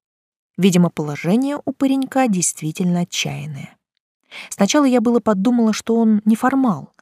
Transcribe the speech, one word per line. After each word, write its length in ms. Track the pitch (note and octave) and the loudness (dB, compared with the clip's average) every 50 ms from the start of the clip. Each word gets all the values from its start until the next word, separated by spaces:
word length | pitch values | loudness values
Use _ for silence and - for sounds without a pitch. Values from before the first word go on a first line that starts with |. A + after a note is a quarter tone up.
| _ _ _ _ _ _ _ _ _ _ _ - | _ _ _ _ _ _ _ _ _ _ _ 0
Видимо, 340 | F3 G3+ F3 F3+ F3 E3 | 2 2 4 4 2 2
положение 680 | - - D3+ D3 D3 - - D#3+ F#3 A#3+ C4 C#4 C#4+ D4 - | 0 -4 -8 -8 -8 -6 -4 -2 0 0 -2 -2 -6 -6 -8
у 80 | - C4+ | -10 -6
паренька 540 | - C#4 C4+ C4+ C4+ C4+ C4+ - C4+ C4 B3 | -2 -2 -2 -2 -2 -4 -4 -2 -2 0 0
действительно 720 | G3 F#3 E3 - - - D#3 D#3 D#3 - F#3 F3+ F3 F3 | 0 -2 -2 -4 -6 -6 -8 -8 -6 -4 -2 -2 0 -2
отчаянное. 760 | F3 - - - - D3+ C#3+ C#3+ C#3+ D3+ D3 C3+ C#3+ - - _ _ _ _ _ _ _ _ _ _ _ - - - - | -2 -4 -6 -6 -8 -8 -8 -10 -12 -12 -12 -14 -16 -16 -20 _ _ _ _ _ _ _ _ _ _ _ -20 -20 -16 -10
Сначала 360 | - - G3+ G3 - D4+ C#4+ | -4 -2 0 2 2 2 4
я 160 | C4+ B3 B3 | 4 4 2
было 180 | A3 A#3+ A#3 A#3+ | 2 2 2 2
подумала, 540 | - A3 G#3+ F#3+ F#3+ B3 B3 A#3+ A3+ A3 G#3 | 2 0 0 2 2 2 2 2 2 2 0
что 220 | - - - A3+ | -2 -2 -2 0
он 260 | A3+ A3+ A3 G#3+ G#3 - | 2 4 4 2 2 2
неформал. 680 | G#3+ A3+ A3 - B3+ C4 C4+ C4 B3 F#3 C3+ - - _ _ | 2 0 2 0 0 0 2 2 0 0 -2 -6 -14 _ _